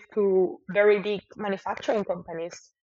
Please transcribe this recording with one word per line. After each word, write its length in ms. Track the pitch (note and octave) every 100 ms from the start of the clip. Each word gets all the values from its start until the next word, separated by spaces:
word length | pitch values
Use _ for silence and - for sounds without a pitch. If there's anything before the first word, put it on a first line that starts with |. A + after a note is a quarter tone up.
| - -
to 420 | G3+ F#3+ F#3 - -
very 280 | F#3 G#3 G#3
big 200 | G3+ G3+ - -
manufacturing 680 | G#3 F#3+ - A3 - A3+
companies. 680 | G3 F3+ F3 E3 E3+ - - _